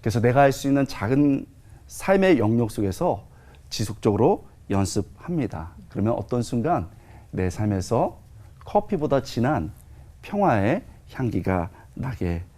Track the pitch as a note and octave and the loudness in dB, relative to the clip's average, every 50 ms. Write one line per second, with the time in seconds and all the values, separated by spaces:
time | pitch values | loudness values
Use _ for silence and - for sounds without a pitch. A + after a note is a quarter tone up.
0 | - A#2 G2+ A#2+ G#2 B2 B2 C#3 C#3+ C#3 C3 - - C#3 C#3 C#3 C3+ - - - | -2 0 0 2 2 4 6 6 6 4 4 0 0 2 2 2 2 -2 -4 -6
1 | F#2+ G#2 C3 C#3 D3 C#3+ C#3 - - - - - - - - - - - - - | -2 0 2 4 4 4 2 0 -4 -10 -18 -20 -20 -20 -20 -20 -20 -18 -16 -8
2 | - - F#3+ G3 F#3+ F#3 F3 B2 G#2+ G#2+ A2+ A#2 A#2+ G#2+ - A#2+ G#2 F#2+ F#2 - | 0 2 2 4 6 4 4 4 4 2 2 2 0 -2 -2 -4 -2 -2 -2 -2
3 | F3 F3 A#2+ G2+ - - - - - - - - - - - - A2 - G2+ - | -2 -2 -2 -4 -8 -20 -20 -20 -20 -20 -20 -20 -16 -12 -6 -6 -6 -6 -6 0
4 | - A#2 G2+ G2+ A2+ E3 G#3 - - - - - - - G2 G2 G2 F2+ - G#2+ | 0 2 4 4 4 4 2 0 -4 -18 -20 -20 -8 -2 0 0 0 0 -2 -4
5 | F#2 - - - - - F3 D#3+ B2+ G2 - D#2+ E2 - - - - - - - | -6 -6 -12 -16 -8 -6 -4 -4 -4 -4 -6 -10 -12 -12 -16 -20 -20 -10 -6 -2
6 | G2+ A2 - - G#2+ - B2+ A#2+ A#2 - C3+ A#2+ A2+ D#3 F3 G#2+ E2+ - - - | -2 -2 -2 -2 -4 -4 -4 -4 -4 -2 -4 -2 0 0 -2 -2 -2 -8 -14 -20
7 | - - - - - - - G2 F#2 F#2 - - G#2+ G#2+ G2+ F#2 F2+ - A#2 B2+ | -20 -20 -20 -20 -20 -10 -6 -4 -4 -4 -2 -2 -2 -2 0 -2 -2 0 0 0
8 | E3+ F4 - - - - - - - - - - - - - G#3 G#3 - G#3 D#3+ | 0 0 -4 -12 -20 -20 -20 -20 -20 -20 -20 -20 -18 0 0 0 0 0 -4 -2
9 | D3+ D3+ - C3+ B2 - - A#2+ A#2 C3+ D#3 A2 D#2 - - - - - - - | 0 0 0 0 0 -2 -2 0 0 0 0 0 -2 -6 -10 -16 -20 -20 -20 -20
10 | - - - - - - - G3+ G3 E3+ B2 G2+ G2 A2+ D#3 - - - - - | -20 -20 -20 -20 -14 -6 -2 0 2 4 4 4 2 2 0 -2 -4 -12 -20 -20
11 | - - - - C3 A2+ F#2+ F#2+ E2+ F#2+ F#2+ F2+ E2 - - - - - - - | -20 -14 -8 -4 -4 -2 -2 -2 0 0 0 0 -2 -6 -10 -18 -20 -18 -12 -10
12 | - C3+ A#2 - F#2 F2 E2+ E2+ F2 - - | -8 -8 -6 -6 -4 -4 -4 -6 -8 -14 -20